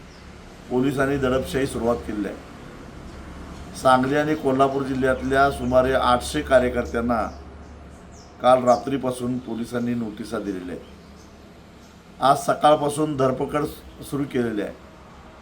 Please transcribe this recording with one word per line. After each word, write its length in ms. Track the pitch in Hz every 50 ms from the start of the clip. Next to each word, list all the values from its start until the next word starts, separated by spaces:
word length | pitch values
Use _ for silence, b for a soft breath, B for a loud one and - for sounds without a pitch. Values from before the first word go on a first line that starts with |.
| - - - - - - - - - - - - - -
पोलिसांनी 480 | 123 127 135 139 123 131 135 139 143
दडपशाही 500 | 139 131 127 127 135 - - - 131 135
सुरुवात 280 | 131 - 120 113 117 117
केली 320 | 117 - 120 107 104 98
आहे. 80 | - - - - - - - - - - - - - - - - - - - - - - - - - - - - - -
सांगली 380 | - - 131 131 127 127 131 143
आणि 200 | 151 147 151 156
कोल्हापूर 480 | 151 - 135 131 135 135 135 135 139 135
जिल्ह्यातल्या 680 | 131 135 127 131 131 127 127 127 131 135 135 139 143
सुमारे 420 | 131 131 127 123 127 127 127 131 131
आठशे 480 | 127 123 123 123 120 - - - 151
कार्यकर्त्यांना 840 | 147 - 135 127 123 123 - 120 113 - - 117 117 120 120 113 98 - - - - - - - - - - - - - - - - - - - - - - -
काल 220 | - 123 127 127 117
रात्रीपासून 720 | 123 117 - - - 139 127 127 127 123 123 123 123 127
पोलिसांनी 560 | 123 - 117 113 113 117 117 120 120 120 120 120
नोटिसा 460 | 120 113 104 101 110 110 - 113 104
दिलेल्या 360 | 95 101 95 90 90 90 80
आहेत. 100 | - - - - - - - - - - - - - - - - - - - - - - - - - - - - -
आज 160 | 156 165 175
सकाळपासून 800 | - - - 165 - 160 151 151 147 147 139 139 151 156 151 147
धरपकड 480 | 131 135 131 127 127 139 135 147 147 151
सु-, 380 | 147 - - - - - - 131
सुरू 200 | - 147 135 143
केलेली 380 | 131 - 123 120 113 107 98
आहे. 300 | 95 - - - - - - - - - - - - - - -